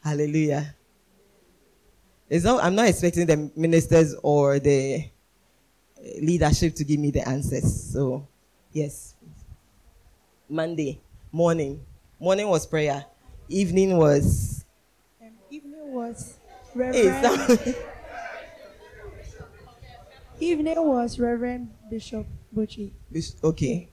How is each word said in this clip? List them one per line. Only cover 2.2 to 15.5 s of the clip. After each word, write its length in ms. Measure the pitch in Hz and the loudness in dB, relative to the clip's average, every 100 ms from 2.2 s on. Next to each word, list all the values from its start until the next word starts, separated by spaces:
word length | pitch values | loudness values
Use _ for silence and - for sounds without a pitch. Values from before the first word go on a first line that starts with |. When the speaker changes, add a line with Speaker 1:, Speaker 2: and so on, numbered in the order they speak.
| _ | _
Speaker 1:
It's 140 | 165 | 0
not, 200 | 196 247 | 4 4
I'm 100 | 175 | 2
not 140 | 196 233 | 4 4
expecting 380 | - 175 170 170 | 4 0 0 2
the 240 | 151 147 | 2 0
ministers 600 | - 165 165 160 165 160 135 | -2 2 2 4 4 4 0
or 360 | 143 147 139 139 | 0 4 4 4
the 460 | 139 139 135 139 151 _ _ _ _ _ _ _ _ _ - - | 4 2 2 -4 -6 _ _ _ _ _ _ _ _ _ -16 -6
leadership 540 | 151 175 151 151 170 - | -2 2 2 4 0 -2
to 80 | |
give 140 | 143 147 | -2 0
me 120 | 147 | 0
the 180 | 139 123 | -2 -2
answers. 640 | 135 139 127 - 113 - | -4 -2 -2 -2 -2 -6
So, 340 | 117 135 131 143 _ _ _ _ | -4 -2 -4 -10 _ _ _ _
yes. 400 | 151 147 - - - 165 - - - _ _ _ _ _ _ _ _ _ | -6 -6 -8 -20 -20 -20 -20 -20 -20 _ _ _ _ _ _ _ _ _
Monday, 520 | 156 160 165 143 131 _ - - | -4 -4 -2 -4 -6 _ -20 -12
morning. 500 | 160 170 165 143 143 - - _ _ | 0 2 2 -2 -8 -16 -20 _ _
Morning 300 | 175 190 208 | 0 0 2
was 160 | 165 - | 0 0
prayer. 380 | 160 151 139 143 _ _ - - | -2 -2 -4 -8 _ _ -20 -6
Evening 480 | 185 196 180 190 175 | -2 0 2 4 6
was 680 | 151 143 147 - - - - _ _ _ _ _ | 6 6 4 0 -2 -8 -14 _ _ _ _ _
Speaker 2:
Um, 80 | 226 226 _ | -20 -20 _